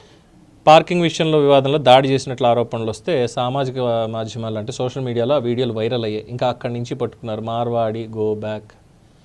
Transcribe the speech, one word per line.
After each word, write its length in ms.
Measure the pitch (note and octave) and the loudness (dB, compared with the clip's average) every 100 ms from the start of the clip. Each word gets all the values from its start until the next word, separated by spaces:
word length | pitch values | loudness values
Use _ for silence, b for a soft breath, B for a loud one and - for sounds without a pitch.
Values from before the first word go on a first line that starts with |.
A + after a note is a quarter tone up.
| b b b - - - - | b b b -20 -20 -2 6
పార్కింగ్ 360 | D#3+ D#3+ F3 | 6 6 -2
విషయంలో 360 | E3 - D#3+ D#3 | -2 0 0 2
వివాదంలో 400 | C#3+ C#3 C3+ D3+ | 6 4 4 0
దాడి 300 | B2+ C3 C3+ | 6 6 6
చేసినట్లు 380 | C3+ C#3 B2 B2 | 0 -2 -2 2
ఆరోపణలు 440 | A#2+ A#2 A#2 A2+ | 2 0 -4 -6
వస్తే, 360 | G#2+ - D#3 A#2+ | -6 -4 -2 -2
సామాజిక 480 | - B2 C3+ C3+ C3 B2 A#2 A2+ | -2 -4 -2 -4 -2 -2 0 -2
మాధ్యమాలు 480 | A2+ A2 A2 A2+ A2 | -4 -8 -8 -6 -6
అంటే 140 | G#2+ | -8
సోషల్ 320 | B2 B2+ C#3 | -6 -6 -4
మీడియాలో 300 | B2+ A#2 A#2 | -6 -2 0
ఆ 40 | A#2+ | 0
వీడియోలు 340 | A#2+ A#2+ C3 | 0 -2 -2
వైరల్ 320 | A2 A2+ B2+ | -2 -2 -2
అయ్యాయి. 220 | A2+ G#2+ - | -4 -6 -8
ఇంకా 180 | B2 B2+ | -4 -4
అక్కడి 260 | A#2+ B2 | -2 -6
నుంచి 220 | A#2+ A#2+ | -8 -8
పట్టుకున్నారు, 460 | C3+ A#2 - A#2 G#2+ | -6 -6 -8 -10 -8
"మార్వాడి 680 | A2+ A#2 A#2+ A#2 A2+ A2 A2+ A2 | -6 -4 -2 0 -2 -4 -8 -4
గో 180 | G#2+ | -2
బ్యాక్, 380 | G#2 G#2+ G#2+ G#2+ - _ _ b b | -2 -6 -8 -12 -20 _ _ b b